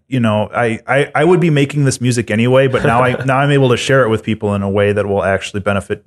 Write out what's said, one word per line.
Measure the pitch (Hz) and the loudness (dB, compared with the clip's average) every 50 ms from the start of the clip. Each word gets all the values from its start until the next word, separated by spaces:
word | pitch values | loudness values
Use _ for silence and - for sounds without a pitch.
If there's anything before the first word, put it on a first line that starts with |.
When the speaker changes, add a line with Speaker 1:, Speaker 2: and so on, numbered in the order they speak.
| _ _ | _ _
Speaker 1:
you | 135 131 | -4 -2
know, | 117 113 104 107 104 - - | 0 0 0 0 -2 -2 -2
I, | 98 120 117 113 - - - | -2 -2 -2 -2 -4 -4 -2
I, | 123 139 143 - - | 0 0 0 0 -2
I | 139 147 | 0 2
would | 170 185 170 | 4 4 4
be | 160 170 | 2 2
making | 151 143 143 139 - 147 143 | 2 2 0 0 0 0 0
this | 135 123 - | 0 -2 0
music | 117 127 123 120 110 - | -2 -2 0 -2 -2 -2
anyway, | 104 107 117 123 127 131 135 131 | -2 0 2 2 4 4 4 2
but | 117 113 - | 0 0 0
now | 156 113 123 127 | 0 2 2 2
Speaker 2:
<laughs> | 127 | 0
Speaker 1:
I, | 123 123 123 | 0 -2 -2
now | 131 131 131 | -2 0 0
I'm | 143 143 | 2 2
able | 147 139 135 127 | 2 2 2 2
to | 123 113 | 2 0
share | - - 135 135 127 | 0 0 2 2 2
it | 110 | 2
with | 110 107 - | 0 -2 -2
people | - 107 104 - 104 101 | -4 -4 -4 -2 -2 -2
in | 101 98 | -2 -2
a | 98 | -2
way | 98 104 101 101 101 | 0 2 2 2 2
that | 104 101 101 | 0 -2 -2
will | 98 98 82 | -2 0 0
actually | 95 98 95 - - - 104 | 0 0 -2 -2 -6 -8 -6
benefit | 95 104 101 101 92 - 104 - - | -4 -2 -2 -2 -4 -4 -8 -8 -8